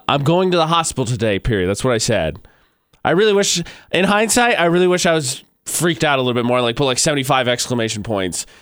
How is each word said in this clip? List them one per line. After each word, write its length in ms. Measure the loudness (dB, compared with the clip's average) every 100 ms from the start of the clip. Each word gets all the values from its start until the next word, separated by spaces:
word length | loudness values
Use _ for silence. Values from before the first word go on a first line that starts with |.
| 0
"I'm 140 | 0
going 280 | 2 2 2
to 60 | 0
the 100 | 2
hospital 380 | 0 -2 -4 -4
today, 320 | -2 -2 -2
period." 300 | -2 0 0
That's 140 | -2
what 100 | 0
I 60 | 0
said. 380 | 0 0 0 -6 -14 _ _ _ _ _ 0
I 60 |
really 220 | 2 2
wish, 280 | 2 0 -2 -6 -12 -4
in 140 | 0 2
hindsight, 540 | 2 2 2 2 2
I 60 | 2
really 220 | 2 2
wish 180 | 2 2
I 80 |
was 300 | 0 -2 -8 -14 _ -10
freaked 380 | -2 -2 0
out 140 | 0 2
a 20 |
little 100 | 0 0
bit 40 | 0
more, 140 | 0
like, 160 | 0 0
put, 100 | 0
like, 120 | 0
seventy-five 480 | 0 0 0 0 2
exclamation 540 | -2 -2 -2 -2 -4
points. 420 | -4 -2 -2 -4 -10 -16